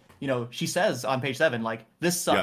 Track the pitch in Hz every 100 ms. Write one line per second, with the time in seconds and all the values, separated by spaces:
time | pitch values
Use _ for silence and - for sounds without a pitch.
0 | _ - 139 123 120 - 165 175 196 131
1 | 123 131 139 127 160 120 113 113 - _
2 | 170 175 - 117